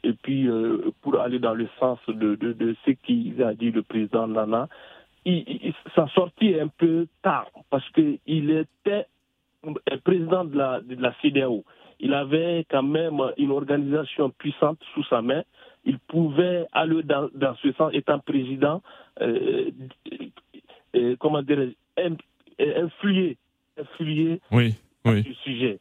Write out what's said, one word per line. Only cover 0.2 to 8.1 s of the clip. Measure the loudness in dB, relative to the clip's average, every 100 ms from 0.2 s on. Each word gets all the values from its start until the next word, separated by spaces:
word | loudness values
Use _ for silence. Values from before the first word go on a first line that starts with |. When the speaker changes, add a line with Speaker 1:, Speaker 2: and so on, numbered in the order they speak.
| -4 0 2
Speaker 1:
euh, | 2 0 0 -2 -4
pour | -2 0
aller | 0 0
dans | -2
le | -2 -6 -2
sens | -2 0 -6
de, | -2 0
de, | 0 -4
de | -2 -2 0
ce | 0
qu'a | 0 2 0 0 0 0
dit | 0 0
le | 0
président | -2 -4 0 0 0
Nana, | -2 0 -2 -2 -12 -20 -20 _ _
il, | 0 0 -2
il, | -8 -8 -8 -16 -12
sa | -2
sortie | 0 -2 _ 2
est | 2
un | -2
peu | 0 2 2 -2 _
tard, | -2 -2 -4 -18 -4
parce | -4 0
que | 2 2